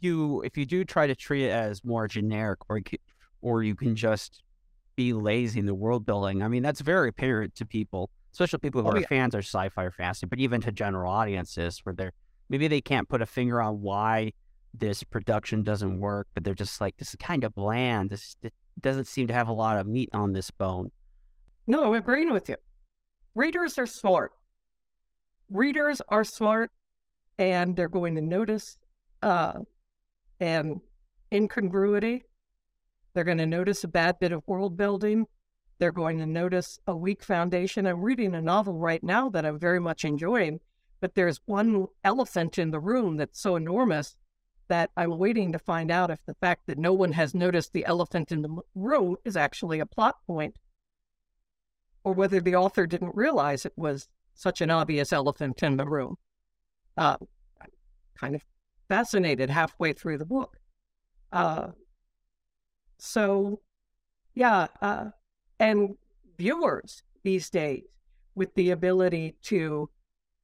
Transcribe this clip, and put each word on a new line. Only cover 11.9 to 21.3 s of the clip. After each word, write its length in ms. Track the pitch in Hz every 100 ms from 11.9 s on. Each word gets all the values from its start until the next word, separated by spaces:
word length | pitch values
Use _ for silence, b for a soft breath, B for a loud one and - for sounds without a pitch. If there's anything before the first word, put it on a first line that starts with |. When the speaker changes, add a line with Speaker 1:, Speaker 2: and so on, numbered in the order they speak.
Speaker 1:
they're, 180 | 90 92 - _ _ -
maybe 200 | 135 156
they 120 | 147
can't 280 | - 139 -
put 140 | 127
a 40 | 113
finger 360 | - 123 120
on 180 | 110 104
why 540 | 101 101 110 113 110 - _ _ _
this 300 | - 107 98
production 640 | - 113 98 107 - 110
doesn't 340 | 107 104 98 92
work, 300 | 101 101 101
but 100 | -
they're 100 | 92
just 260 | 98 101 -
like, 160 | 98 -
"This 100 | 151
is 80 | -
kind 260 | - 165
of 120 | 110 98
bland. 540 | 101 117 127 113 98
This, 260 | 101 - -
it 120 | 117 - _ -
doesn't 300 | 135 135 131
seem 180 | - 120
to 80 |
have 140 | 120 117
a 40 |
lot 260 | 110 110 104
of 100 | 98
meat 220 | 120 -
on 200 | 107 101
this 200 | 95 -
bone." 400 | - 95 90 98 - _ _ _